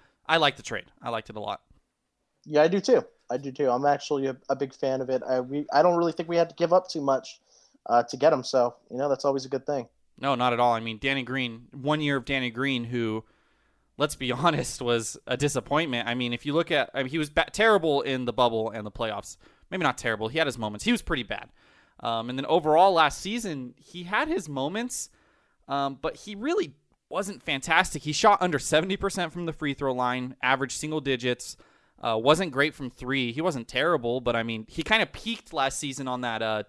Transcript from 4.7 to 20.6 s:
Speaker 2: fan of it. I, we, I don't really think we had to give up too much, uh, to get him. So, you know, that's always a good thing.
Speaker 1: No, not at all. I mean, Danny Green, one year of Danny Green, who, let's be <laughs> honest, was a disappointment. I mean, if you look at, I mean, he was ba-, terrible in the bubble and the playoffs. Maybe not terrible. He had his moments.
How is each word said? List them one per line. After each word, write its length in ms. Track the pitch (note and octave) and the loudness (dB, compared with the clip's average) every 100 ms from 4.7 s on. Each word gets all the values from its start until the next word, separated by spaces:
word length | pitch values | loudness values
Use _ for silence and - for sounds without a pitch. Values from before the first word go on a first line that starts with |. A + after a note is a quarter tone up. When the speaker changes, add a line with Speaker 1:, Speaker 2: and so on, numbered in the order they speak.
Speaker 2:
fan 260 | - C#3 C3 | -4 -2 -2
of 100 | B2+ | -2
it. 120 | B2+ - | -2 0
I, 120 | B2+ | -2
we, 260 | B2+ C#3+ D3 | -2 -6 0
I 100 | C#3+ | 4
don't 140 | F3 E3+ | 4 4
really 160 | E3+ | 2
think 160 | D#3+ E3 | -2 0
we 80 | E3+ | 2
had 120 | E3 | 2
to 60 | |
give 180 | - E3+ | 2 4
up 160 | F3+ F3+ | 4 2
too 120 | D#3+ | -2
much, 400 | C3+ C3 - - _ _ _ _ - | 0 0 -2 -18 _ _ _ _ 2
uh, 160 | A#2+ | 2
to 120 | A#2+ B2+ | 2 2
get 160 | D3 | 4
him. 100 | C#3+ | 4
So, 320 | A#2+ C3 A#2+ - - | 2 2 2 -2 -10
you 60 | B2 | -4
know, 120 | C#3+ | -2
that's 160 | C3+ | 0
always 200 | C#3+ C3+ | 0 0
a 40 | B2+ | -2
good 180 | C3+ - | -6 -2
thing. 220 | C#3+ A#2+ _ _ - | -4 -6 _ _ -6
Speaker 1:
No, 160 | C3+ | -2
not 180 | B2+ B2 | 2 2
at 80 | A#2+ | 4
all. 120 | B2 | 4
I 80 | A2+ | 2
mean, 180 | A2+ G#2+ | -2 -4
Danny 220 | C3+ C3+ | -2 -2
Green, 440 | A#2+ C3+ B2 A2+ B2 | -2 -4 -4 -8 -16
one 280 | C#3+ C3+ D3+ | -6 -2 0
year 160 | D3 C#3 | 0 0
of 80 | |
Danny 260 | A#2 C3+ B2 | 0 -2 -2
Green, 340 | A2+ C#3 B2+ | -2 -2 -2
who, 400 | A#2 B2 A2+ A2 - _ _ _ _ _ _ - | -2 -2 -2 -2 -8 _ _ _ _ _ _ -4
let's 180 | D3 - | -4 -2
be 160 | B2+ | -4
<laughs> 0 | |
honest, 480 | A#2+ E3+ D3 B2 - | 0 0 0 -2 -4
was 340 | A#2+ A#2 A2 - - | 0 0 -2 -8 -6
a 100 | B2+ | -2
disappointment. 720 | C#3+ B2+ - D3 E3 A#2+ A2+ | 0 -2 0 0 0 -2 -2
I 60 | |
mean, 180 | A#2+ A#2+ | -2 -2
if 140 | A#2+ C#3+ | -4 -2
you 60 | |
look 180 | D3+ E3 | 0 0
at, 200 | D3+ - | 0 0
I 80 | - | -4
mean, 80 | C3 | -4
he 80 | D#3+ | -2
was 120 | D3+ | -2
ba-, 160 | D#3+ - | 0 0
terrible 500 | - A3+ G#3 E3 C#3 | 4 4 6 4 2
in 220 | C#3 C3 | 0 -2
the 80 | A#2+ | -2
bubble 380 | A#2 B2 A2+ A2 | 2 4 2 -2
and 160 | A2 G#2 | -6 -8
the 40 | |
playoffs. 440 | - A2+ G#2 - - _ _ - | -6 -4 -6 -10 -16 _ _ -10
Maybe 140 | F#3 | -2
not 140 | D3 - | 0 0
terrible. 300 | B2 G#2+ A2 | -2 -2 -2
He 100 | D#3 | 0
had 80 | D#3 | -2
his 100 | |
moments. 260 | A#2+ | -2